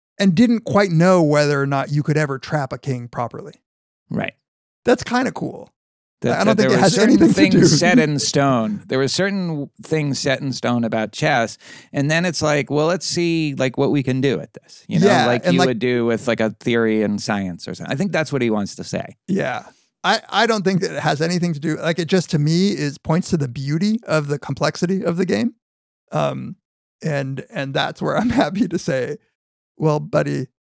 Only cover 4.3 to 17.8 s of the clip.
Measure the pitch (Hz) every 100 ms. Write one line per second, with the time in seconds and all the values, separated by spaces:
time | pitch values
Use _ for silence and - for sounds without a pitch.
4.3 | - _ _ _ _ - 254 - 247 254
5.3 | 156 135 - - _ _ _ _ _ 120
6.3 | 123 202 220 - - 190 180 220 - -
7.3 | - 196 - 175 147 170 160 151 143 -
8.3 | 147 139 123 110 101 - 131 135 - 196
9.3 | 196 175 151 135 - - 156 147 127 139
10.3 | 131 139 123 123 120 117 113 107 - 151
11.3 | 135 110 - - - - 151 139 160 180
12.3 | - 151 147 - 147 156 185 - 175 170
13.3 | 165 151 135 131 120 139 143 131 131 135
14.3 | 92 - - - - - 160 196 180 120
15.3 | 123 175 175 151 117 123 123 117 110 120
16.3 | 110 110 104 123 117 113 110 104 101 -
17.3 | 101 95 85 - 90